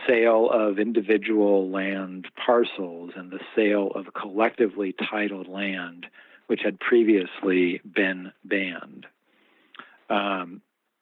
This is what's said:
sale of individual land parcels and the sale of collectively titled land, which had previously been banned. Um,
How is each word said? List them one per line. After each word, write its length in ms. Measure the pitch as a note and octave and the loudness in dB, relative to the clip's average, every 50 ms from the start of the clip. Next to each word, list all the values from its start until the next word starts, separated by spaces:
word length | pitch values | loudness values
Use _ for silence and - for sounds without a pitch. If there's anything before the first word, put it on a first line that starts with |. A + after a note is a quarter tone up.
| - - | 0 2
sale 420 | B2+ A#2 A2+ A#2 A2+ A2 A2+ A#2+ | 2 4 6 6 6 6 4 4
of 280 | - A2+ A2 G#2+ G2+ G2 | 4 2 2 2 2 0
individual 920 | G#2+ A2+ A2+ A2+ G#2 G2 A2 G#2 G2+ A2 A2 G#2+ G#2 G2+ G2+ G2 F#2+ F#2 | 0 0 0 0 2 2 2 2 2 2 2 4 4 4 4 4 2 0
land 560 | F#2+ G2 F#2+ G2 G2 F#2+ F#2+ F#2 F#2 F#2 F2 - - - - | -2 -4 -4 -4 -4 -6 -6 -8 -10 -12 -14 -14 -14 -4 0
parcels 640 | - A#2+ A#2+ A#2 - - - F#2+ F2 E2+ E2+ F2 F2 - | 2 4 4 2 2 -2 -6 -8 -10 -10 -12 -14 -14 -14
and 160 | F#2+ F2+ F2 | -14 -14 -14
the 100 | F2+ F#2+ - - - | -14 -14 -14 -6 -2
sale 380 | - A2 G2+ G#2 G#2 G2 G2 - | 0 2 2 2 2 0 0 -4
of 200 | G2+ G2 - - | -6 -8 -10 -10
collectively 800 | - - G#2+ F#2 G2+ A2+ A#2 - - B2 G2+ F#2 G2 G2+ F#2+ F#2 - A2 - | -12 -10 -6 -2 0 0 0 2 2 0 0 0 -2 -4 -4 -4 -6 -6 -6
titled 360 | G#2+ G#2+ G#2 G2+ G2 F#2+ F2+ | -4 -4 -4 -4 -6 -8 -12
land, 600 | F2 F#2 G2 G2+ G2 F#2+ F#2 F2 F2 E2+ F2 - - _ - - - - - _ - | -12 -10 -8 -6 -6 -6 -8 -8 -10 -12 -16 -18 -20 _ -20 -20 -20 -20 -16 _ -4
which 140 | A2 - - | -2 -2 0
had 160 | A2 F#2+ - | -2 -4 -4
previously 1000 | - - - A#2+ A2+ G#2+ A2 G2 F2+ F2 - - - G2 F#2 F#2 F2+ F2 F2 F#2+ - G#2 - | 0 4 6 6 6 6 4 4 2 -2 -6 -4 -2 0 2 2 2 2 0 -4 -8 -6 -2
been 380 | - G#2 F#2+ F#2+ F#2 F#2 F#2+ - _ - | -2 -2 0 -2 -6 -10 -14 -16 _ -10
banned. 600 | - G#2 G2+ G2 F#2 F2 D#2+ - - C#2 - - - _ _ _ _ _ _ _ _ _ _ _ _ - - - - _ _ _ - | -6 -4 -4 -4 -6 -8 -10 -12 -16 -18 -20 -20 -20 _ _ _ _ _ _ _ _ _ _ _ _ -20 -20 -20 -20 _ _ _ -4
Um, 520 | A2 G#2 G2+ G2+ G2 F#2+ F2+ F2 F2+ - - _ _ _ _ _ _ _ | -2 -2 0 -2 -2 -4 -6 -8 -12 -16 -20 _ _ _ _ _ _ _